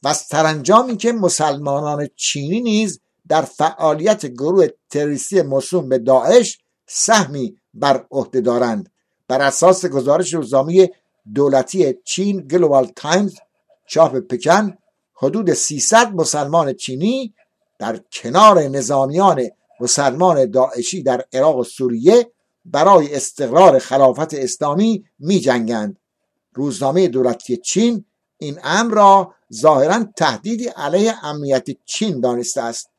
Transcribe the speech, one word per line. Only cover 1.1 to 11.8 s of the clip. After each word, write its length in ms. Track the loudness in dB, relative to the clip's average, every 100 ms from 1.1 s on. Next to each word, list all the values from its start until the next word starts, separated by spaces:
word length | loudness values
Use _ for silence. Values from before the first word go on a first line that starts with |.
مسلمانان 960 | 0 -2 0 -2 -2 -4 -4 -4 -6 -8 _
چینی 460 | -6 -6 -4 -4
نیز 380 | -2 -2 -2 -8 _ _ _
در 140 | -2
فعالیت 840 | -2 -4 -4 -2 -2 0 0 -2 -4
گروه 420 | -6 0 2 2 -2 _
تروریستی 520 | -4 -4 -6 -2 -2
موسوم 480 | 0 -2 -2 -6 -2
به 80 | -2
داعش 640 | 2 2 6 4 4 -8 _ _ _
سهمی 720 | -6 2 2 0 -6 -8 -10 _
بر 320 | -4 0 0 -2
عهده 300 | -8 -4 -2
دارند. 500 | 0 0 0 -4 -10 _ _ _ _
بر 140 | -2
اساس 440 | 0 2 2 2 0
گزارش 480 | -4 0 0 0
روزنامه 580 | -4 -2 -2 2 4 2 0 _ _ -10 -2
دولتی 640 | 2 2 0 -2